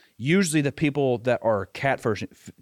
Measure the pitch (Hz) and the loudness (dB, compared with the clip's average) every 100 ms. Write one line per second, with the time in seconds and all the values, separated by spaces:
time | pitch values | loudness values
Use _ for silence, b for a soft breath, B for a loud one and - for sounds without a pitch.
0 | b b 139 185 185 151 139 - 147 143 | b b 0 2 2 0 0 0 -2 0
1 | 135 120 120 120 113 104 95 - 139 - | 0 0 0 2 2 0 -2 -4 -2 0
2 | 120 101 - _ - - | -2 -2 -6 _ -20 -12